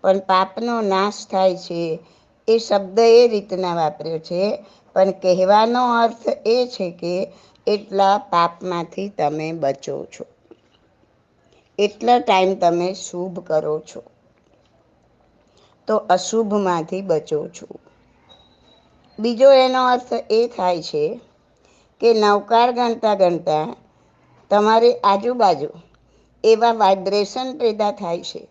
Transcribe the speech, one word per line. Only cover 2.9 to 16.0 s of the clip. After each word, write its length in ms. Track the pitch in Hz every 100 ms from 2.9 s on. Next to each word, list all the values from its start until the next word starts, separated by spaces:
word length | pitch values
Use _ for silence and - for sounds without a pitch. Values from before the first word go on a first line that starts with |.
| 196
એ 280 | 233 233 240
રીતના 480 | 214 202 180 180 170
વાપર્યો 440 | 156 151 160 160
છે, 460 | 156 175 202 294 - _ _
પણ 180 | 185 196
કહેવાનો 880 | 185 185 180 185 208 226 247 247 233
અર્થ 260 | 233 226 - - 214
એ 220 | 247 247
છે 240 | - 180
કે 240 | 175 175 175 196 - _ _ -
એટલા 500 | 208 208 190 196 202
પાપમાંથી 920 | 196 170 170 170 180 175 160 - 202
તમે 420 | 196 151 151 156
બચો 540 | 165 139 135 - 139 -
છો, 200 | - - _ _ - _ _ _ _ _ _ _ _ _ _ _ -
એટલા 400 | 208 - 226 247
ટાઈમ 360 | 240 190 185 196
તમે 380 | 175 175 180
શુભ 460 | 196 - 175 185 180
કરો 400 | 175 156 156 156
છો, 240 | 156 - - _ _ _ _ _ _ _ _ _ _ _ _ _ _ _ _ _ -
તો 80 |
અશુભમાંથી 1040 | 214